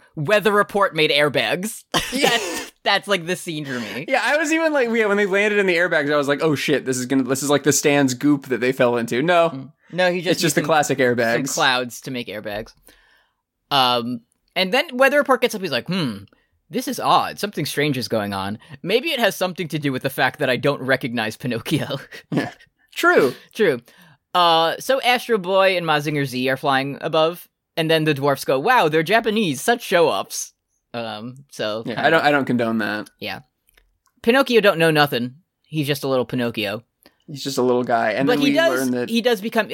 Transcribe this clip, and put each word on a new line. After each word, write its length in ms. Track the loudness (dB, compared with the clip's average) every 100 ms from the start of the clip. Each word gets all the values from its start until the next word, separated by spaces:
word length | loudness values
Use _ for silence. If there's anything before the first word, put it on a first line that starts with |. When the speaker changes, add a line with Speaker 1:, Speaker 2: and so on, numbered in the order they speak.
| _ -8
Speaker 1:
Weather 340 | 0 2 2
Report 420 | 2 2 0 0
made 160 | 2 2
airbags. 760 | 4 2 2 0 -2 -6 -10 -6
<laughs> 40 | -4 -4
Speaker 2:
Yeah. 180 | 0 0
Speaker 1:
That's, 420 | 0 -2 -8 -12 -6
that's, 240 | -2 0 0
like, 180 | -4 -2
the 100 | -6
scene 260 | -6 -8 -6
for 140 | -8
me. 240 | -8 -10 -4
Speaker 2:
Yeah, 120 | -2
I 120 | 0 0
was 140 | 0
even 220 | 0 0
like, 160 | 0 0
yeah, 120 | 2 2
when 100 | 2
they 80 | 2
landed 320 | 2 2 2
in 80 | 2
the 80 | 2
airbags, 340 | 2 0 2
I 40 | 0
was 100 | 2
like, 160 | 0
"Oh 100 | 2
shit, 320 | 0 0 0 0
this 120 | -4
is 80 | 0
gonna, 180 | 0
this 180 | 0 -2
is 80 | 0
like 140 | 2
the 80 | 2
Stan's 420 | 2 4 4 2
goop 340 | 0 0 0 0
that 120 | -2
they 140 | 0
fell 240 | 2 2 2
into." 240 | -2 -2
No. 260 | 2 4 2
Speaker 1:
Mm. 200 | 0 -16 _ -10
No, 180 | -2 0
he 80 | 0
just 120 | -2
Speaker 2:
It's 80 | 0
just 20 |
Speaker 1:
used 120 | 0 0
Speaker 2:
the 20 |
Speaker 1:
some, 40 | 2
Speaker 2:
classic 320 | 2 2 2
airbags. 480 | 2 2 0 0 -2
Speaker 1:
some 80 | 0
clouds 460 | 2 2 -2 -10
to 100 | -10
make 160 | -10 -8
airbags. 460 | -10 -8 -8 -10 _ _ _ _ _ _ _ _ _ -2
Um, 500 | 2 4 2 -2 -8 _ _ _ -4
and 180 | 0
then 120 | 0 -2 2
Weather 200 | 4 4
Report 240 | 2 2
gets 140 | 0 -4
up, 60 |
he's 100 | -4
like, 160 | -4 -4
"Hmm, 380 | -4 -4 -6 -14 _ _ _ _
this 180 | -8 -6
is 120 | -2
odd. 400 | 2 2 2 -4
Something 260 | -8 -6 -6
strange 320 | -2 -2 -2
is 100 | -2
going 260 | -4 -2
on. 260 | -4 -6 -8 -12 -12
Maybe 280 | -2 -2 0
it 100 | 0
has 160 | 0 0
something 320 | -6 -6 -6
to 100 | -4
do 120 | -4
with 120 | -2
the 60 | -4
fact 300 | -2 -2 0
that 100 | -2
I 80 | 0
don't 240 | 0 -2
recognize 560 | -2 -2 -2 -4 -6 -6
Pinocchio." 600 | -6 -6 -2 -4 -4 -10 -12 -18
<laughs> 160 | -6
Speaker 2:
Yeah. 200 | -4 -4 -8 _ _ _
True. 400 | 0 4 6 4 0 -10 -2
Speaker 1:
True. 240 | 0 0 -6 _ -20 _ _ 2
Uh, 400 | 4 4 2 -2
so 220 | -2 0
Astro 360 | 2 0 0 -2
Boy 380 | 0 2 4 2
and 80 | 0
Mazinger 400 | 0 0 -2 -4
Z 220 | -2 -2
are 80 | -2
flying 400 | 0 0 -2 -6
above. 460 | -2 0 0 -2 -14 _ _ -4
And 140 | 0
then 140 | 2
the 100 | 2
dwarfs 320 | 0 0 0 0
go, 140 | 0
"Wow, 280 | 2 4 4
they're 140 | 2
Japanese, 580 | 2 0 0 0 0 -2
such 200 | -2 -2
show-offs." 720 | 2 2 2 0 -6 -10 -12 _ _ _ _
Um, 520 | -10 -10 -10 -12 -16 -16
so 340 | -8 -4 -4 -6
Speaker 2:
Yeah, 100 | -2
Speaker 1:
kinda 120 | 2
Speaker 2:
I 20 |
don't, 120 | 4 4
I 60 |
don't 140 | 2 2
condone 320 | 0 0 0
that. 300 | -2 -4 -8 -12
Speaker 1:
Yeah. 200 | -10 -10 _ _ _ _ _ _ _ _
Pinocchio 400 | 0 2 4 4
don't 160 | 4 4
know 120 | 2
nothing. 440 | 4 2 0 -4 -10 _ _
He's 240 | -10 -6 -4
just 160 | -4
a 40 | -2
little 180 | 0 0
Pinocchio. 580 | -2 -4 -4 -6 -6 -12 _ _ _ -18
Speaker 2:
He's 180 | -12
just 140 | -6 0
a 40 |
little 200 | 2 2
guy. 280 | 2 0 0
And 160 | 0 2
Speaker 1:
But 60 |
Speaker 2:
then 80 | 2 2
Speaker 1:
he 60 |
Speaker 2:
we 40 | 2
Speaker 1:
does, 240 | 2 2
Speaker 2:
learn 120 | 0
that 180 | -2 -2
Speaker 1:
he 120 | 0
does 200 | 0 0
become, 280 | -2 -4 -2